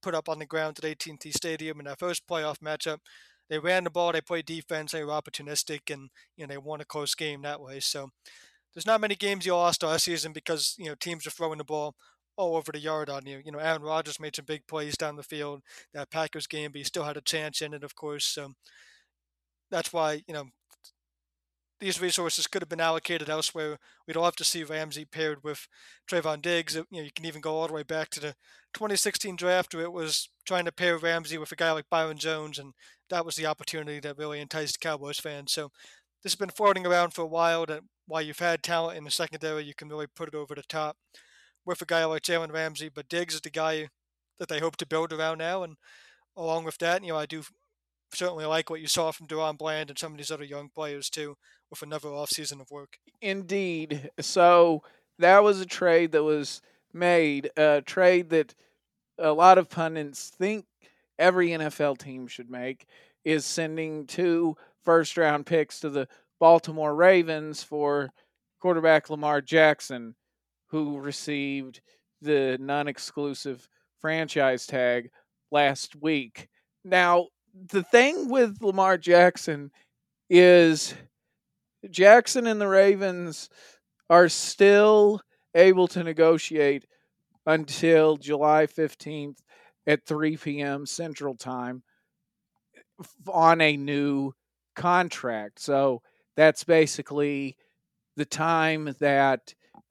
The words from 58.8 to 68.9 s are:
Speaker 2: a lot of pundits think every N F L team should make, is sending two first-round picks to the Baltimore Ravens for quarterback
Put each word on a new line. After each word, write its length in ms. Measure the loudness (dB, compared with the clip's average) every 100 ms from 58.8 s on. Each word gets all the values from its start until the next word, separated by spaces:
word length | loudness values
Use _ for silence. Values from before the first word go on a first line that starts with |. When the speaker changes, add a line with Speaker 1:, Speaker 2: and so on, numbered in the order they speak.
| _ _ _ -4
Speaker 2:
a 160 | 0
lot 240 | 6 8 8
of 100 | 6
pundits 640 | -4 -6 -6 -10 -12 -18
think 360 | -6 -4 -4 -10 _ _ _ _ 2
every 340 | 4 4 0
N 100 | -2
F 200 | -6 -2
L 140 | -4 -4
team 320 | -10 -14 -14
should 220 | -16 -14
make, 360 | -10 -10 -12 _ _ _ _
is 200 | -2 -2
sending 640 | -2 -4 -4 -6 -6 -8 -10
two 500 | -2 0 2 0 -4 _ _
first-round 640 | 4 4 4 0 0 0 0
picks 320 | -2 -2 -6
to 100 | -8
the 180 | -6 -8 _ _ _
Baltimore 540 | 8 8 6 -4 -2
Ravens 720 | 6 6 6 4 -4 -6 -12
for 480 | -10 -4 -2 -2 -4 -12 _ _ _ _
quarterback 480 | 0 4 6